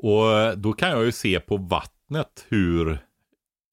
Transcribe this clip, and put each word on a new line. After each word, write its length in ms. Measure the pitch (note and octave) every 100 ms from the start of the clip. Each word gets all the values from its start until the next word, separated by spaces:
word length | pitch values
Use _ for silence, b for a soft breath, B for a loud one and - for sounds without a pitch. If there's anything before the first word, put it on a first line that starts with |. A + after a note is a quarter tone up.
Och, 300 | A2+ G#2+ A2
eh, 200 | G#2+ A2+ G2+
då 160 | G#2+
kan 160 | G#2 F3+
jag 140 | C#3
ju 80 | A#2
se 280 | A#2 A2 F2+
på 160 | - G2+
vattnet 880 | F#2 E2+ - _ - D3 - - -
hur, 500 | A2 F2+ E2+ D#2+ D2+ - _ _ _ _ _ _